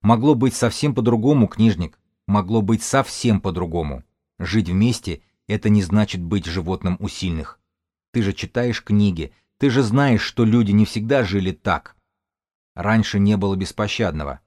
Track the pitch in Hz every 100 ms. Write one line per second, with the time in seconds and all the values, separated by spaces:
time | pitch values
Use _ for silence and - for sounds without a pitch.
0 | 107 117 135 135 127 - 120 - 147 117
1 | 120 117 120 143 104 - 113 87 82 _
2 | _ _ - 104 92 113 101 107 - 135
3 | 131 - 120 101 98 87 87 85 76 65
4 | _ _ _ - 85 110 85 92 117 113
5 | - 78 _ _ - 107 110 104 87 104
6 | 104 98 85 101 85 90 85 92 92 90
7 | 104 - 95 80 73 - _ _ _ _
8 | _ 120 98 98 - 123 123 113 - 104
9 | 104 82 73 _ _ _ 143 123 117 127
10 | 143 110 - - 113 120 104 104 107 117
11 | 110 139 104 98 92 85 - 80 - _
12 | _ _ _ _ _ _ _ - 98 113
13 | 104 101 101 104 98 95 95 - 104 -
14 | 101 76 71 65